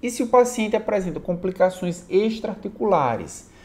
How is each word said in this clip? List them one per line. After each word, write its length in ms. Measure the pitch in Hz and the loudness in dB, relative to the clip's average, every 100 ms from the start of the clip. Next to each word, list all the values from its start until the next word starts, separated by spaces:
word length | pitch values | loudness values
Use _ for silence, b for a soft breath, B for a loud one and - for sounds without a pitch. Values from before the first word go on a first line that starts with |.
E 80 | 247 | -6
se 140 | 240 | -4
o 20 | 240 | 4
paciente 480 | 247 240 233 214 | 4 4 2 0
apresenta 460 | - - 208 180 151 | 0 0 -2 -2 -6
complicações 840 | - 175 185 185 185 185 180 170 - | -4 -4 -4 2 0 2 -6 -6 0
extraarticulares, 1400 | 185 220 220 - 190 - - 220 175 131 107 78 - - B | 2 2 -2 -6 -8 -10 -4 2 4 2 -2 -6 -14 -20 B